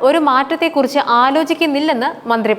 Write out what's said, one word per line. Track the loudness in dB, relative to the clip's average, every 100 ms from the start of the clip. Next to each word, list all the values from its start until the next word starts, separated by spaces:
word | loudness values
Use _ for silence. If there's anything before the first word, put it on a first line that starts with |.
| 2
ഒരു | 2 2
മാറ്റത്തെക്കുറിച്ച് | 0 0 -2 -2 0 0 0 0 2
ആലോചിക്കുന്നില്ലെന്ന് | 2 0 0 -2 0 0 -2 -2 -4 -6 -4
മന്ത്രി | -2 0